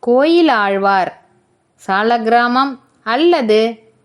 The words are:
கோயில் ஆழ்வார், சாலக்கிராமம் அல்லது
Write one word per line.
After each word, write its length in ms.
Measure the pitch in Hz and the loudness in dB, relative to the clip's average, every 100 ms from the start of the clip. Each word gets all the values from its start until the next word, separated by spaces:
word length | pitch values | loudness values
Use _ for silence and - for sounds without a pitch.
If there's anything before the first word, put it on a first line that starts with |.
| - | 0
கோயில் 480 | 247 302 339 330 233 | 0 2 2 2 0
ஆழ்வார், 500 | 202 196 196 196 170 - _ _ _ _ _ _ - | -2 -2 0 0 -2 -8 _ _ _ _ _ _ -6
சாலக்கிராமம் 840 | 190 220 240 220 240 240 247 277 254 _ _ - | -2 0 -2 0 0 2 0 -2 -6 _ _ -6
அல்லது 440 | 240 339 339 226 214 226 220 _ _ | 0 0 0 2 0 0 -6 _ _